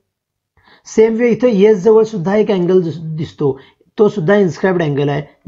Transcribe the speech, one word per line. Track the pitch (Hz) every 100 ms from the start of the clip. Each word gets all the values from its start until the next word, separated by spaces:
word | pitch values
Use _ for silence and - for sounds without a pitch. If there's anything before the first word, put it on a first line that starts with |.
| _ _ _ _ _ _ _ _ -
सेम | - 220 220
वे | 240
इथं | 220 247
एस | 202 208 214
जवळ | 196 220
सुद्धा | 220 220 165 214
एक | 208
अँगल | 190 175 185
दिस-, | 165 - 160 156
दिसतो, | 143 - 143 131 - _ _ -
तो | 208
सुद्धा | 214 160 208
इन्स्क्राइब्ड | 190 - 190 175
अँगल | 160 139 143
आहे | 147 151 _